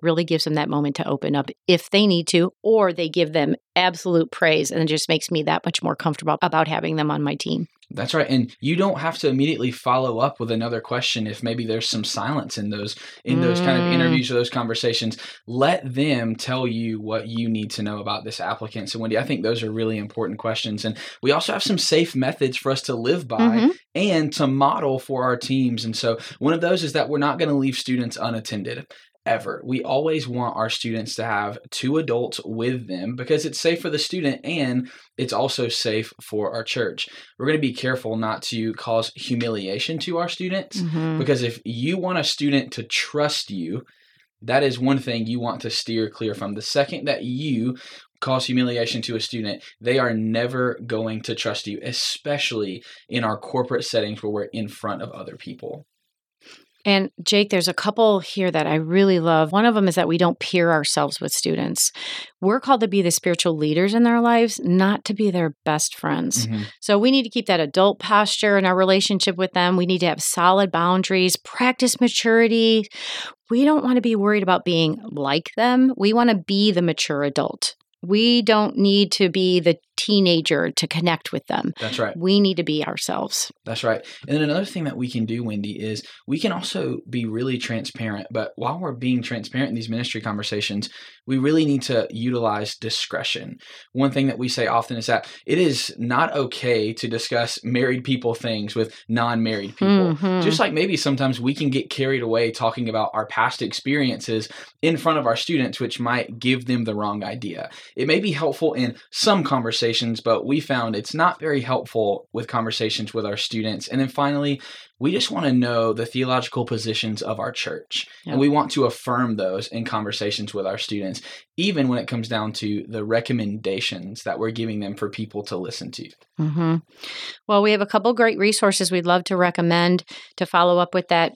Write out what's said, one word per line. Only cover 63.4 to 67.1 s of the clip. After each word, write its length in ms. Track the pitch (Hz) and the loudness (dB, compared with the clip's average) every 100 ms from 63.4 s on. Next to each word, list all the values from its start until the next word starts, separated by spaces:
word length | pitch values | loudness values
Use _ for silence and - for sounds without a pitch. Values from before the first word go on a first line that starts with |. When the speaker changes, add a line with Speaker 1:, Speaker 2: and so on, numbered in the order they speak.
| 180 | 2
Speaker 1:
leaders 380 | 160 151 156 196 | 2 2 4 4
in 120 | 226 | 4
their 180 | 233 233 | 4 6
lives, 360 | 233 233 226 - | 4 4 4 0
not 400 | - 180 190 208 | 2 4 4 2
to 80 | - | -2
be 180 | 208 208 | 0 0
their 240 | 180 165 - - | 2 0 -2 -2
best 280 | 151 - - | 0 -2 -4
friends. 480 | 156 151 170 - 113 | -4 -2 -2 -2 -2
Speaker 2:
Mm-hmm. 160 | 110 107 - | -4 -6 -6
Speaker 1:
So 180 | - 202 | 2 4
we 120 | 247 | 6